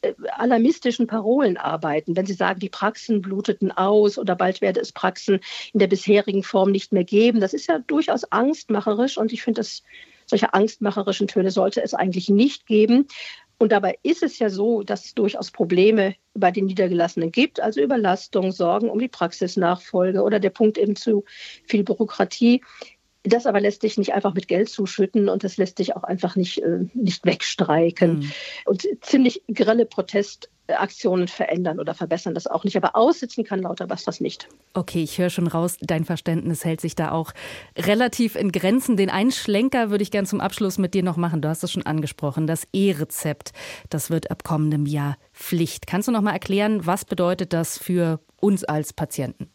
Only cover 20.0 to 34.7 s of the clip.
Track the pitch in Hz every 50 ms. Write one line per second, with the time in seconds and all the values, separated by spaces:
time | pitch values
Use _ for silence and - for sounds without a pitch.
20 | 180 190 190 190 208 214 208 208 190 190 - - 233 214 214 - 202 208 208 -
21 | - 240 220 202 202 - - - - - - - _ - - 208 202 - 208 -
22 | 226 214 - - 196 - - - 240 233 240 254 - - - - - - _ _
23 | _ _ _ _ _ 202 220 240 240 269 202 202 202 208 202 - - 220 - -
24 | 196 - - 196 185 202 165 185 - - 180 175 214 233 - - 202 185 - -
25 | 196 196 _ 226 202 196 185 196 - 190 - - 190 180 - - 185 - - 180
26 | - - 190 185 - 175 - 196 180 180 - - - 165 170 180 180 - _ 240
27 | 233 185 175 - - 180 165 - - - - - 190 160 151 160 165 170 175 -
28 | 190 170 165 151 143 143 147 - - - - - - - 202 185 - 392 - -
29 | - - - 269 262 247 - - _ - 220 - 226 208 220 233 226 - - -
30 | 180 - - 202 202 202 - _ - - _ _ _ - - - - 196 - -
31 | - 185 180 185 180 175 - - - - 160 175 180 175 156 170 151 160 - -
32 | 180 175 165 175 - 185 170 - - - - 165 - 196 - 202 180 175 - -
33 | 226 285 330 - - 233 - - 214 - 208 190 185 170 170 - 180 180 - 180
34 | - - 170 - - 175 - - - - - _ _ _